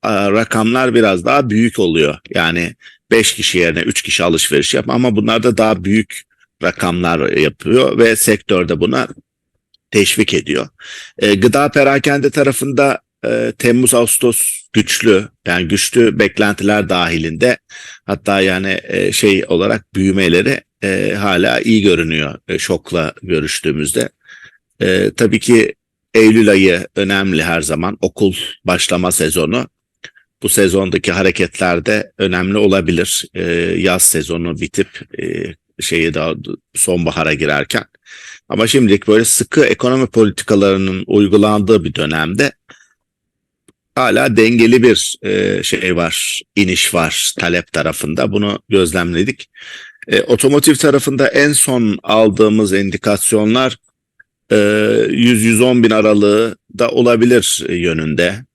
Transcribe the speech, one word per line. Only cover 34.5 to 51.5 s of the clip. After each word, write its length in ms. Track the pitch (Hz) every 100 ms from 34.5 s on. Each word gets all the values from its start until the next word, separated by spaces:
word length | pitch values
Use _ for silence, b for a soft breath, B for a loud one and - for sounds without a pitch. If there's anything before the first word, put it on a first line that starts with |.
| 80
bitip, 280 | - - - - - -
e, 340 | - - - - _ _
şeyi 320 | - 85 82
daha 200 | 78 80 78 - - _
sonbahara 600 | - - 90 80 80 78
girerken. 500 | 76 76 73 69 - - _ B B B B _
Ama 180 | - 110
şimdilik 420 | 135 117 98 -
böyle 160 | 107
sıkı 400 | 113 - - -
ekonomi 420 | 147 104 127 131 127
politikalarının 960 | 113 107 - - 107 98 95 98 95 95
uygulandığı 800 | 101 101 101 104 107 101 110
bir 100 | 82
dönemde 580 | - 76 80 78 101 143 - _ b b _ _ _ _ _ _ _ _ _ _
hala 420 | - 123 110 135 110
dengeli 460 | 110 120 113 123
bir, 340 | 120 107 - -
e, 400 | 98 98 98 98
şey 340 | 92 - 90 87
var, 460 | 85 - - - - -
iniş 380 | 95 90 -
var 380 | 90 78 - - -
talep 340 | 87 87 -
tarafında. 600 | - 73 78 73 78 107
Bunu 300 | 101 104 101 _
gözlemledik. 840 | 101 90 87 87 85 104 - - B B B B B -
E, 120 | 104
otomotiv 540 | - 120 135 147 143
tarafında 540 | 143 151 139 131 135 135
en 240 | 131 143